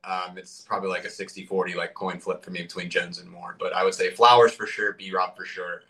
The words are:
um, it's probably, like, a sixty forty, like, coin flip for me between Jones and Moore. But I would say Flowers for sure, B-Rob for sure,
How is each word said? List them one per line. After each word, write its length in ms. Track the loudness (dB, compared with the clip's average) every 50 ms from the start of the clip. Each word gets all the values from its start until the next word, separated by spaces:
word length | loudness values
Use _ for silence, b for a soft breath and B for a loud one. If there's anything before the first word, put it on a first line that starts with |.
| -8
um, 320 | -6 -4 -4 -4 -6 -10
it's 260 | -14 -18 -18 -18 -16
probably, 280 | -8 -6 -4 -4 -2 -2
like, 160 | -4 -4 -6
a 40 | -8
sixty 340 | -10 -10 -12 -12 -12 -14 -10
forty, 300 | -4 -2 -2 -2 -2 -2
like, 180 | -4 -6 -6 -6
coin 260 | -6 -6 -6 -6 -6
flip 240 | -6 -6 -6 -6 -8
for 60 | -10
me 140 | -10 -10 -10
between 260 | -10 -8 -8 -6 -2
Jones 300 | -2 -2 -2 -2 -6 -14
and 100 | -16 -18
Moore. 260 | -18 -16 -14 -14 -8 -6
But 120 | -4 -2
I 120 | 0 2 2
would 100 | 2 2
say 160 | 0 -2 0
Flowers 420 | 4 6 8 10 10 10 10 8
for 140 | 6 2 -8
sure, 280 | -8 -4 -2 -2 -4 -4
B-Rob 440 | -6 -8 -2 0 0 0 0 -4
for 80 | -8 -14
sure, 380 | -12 -10 -10 -8 -8 -10 -12 -14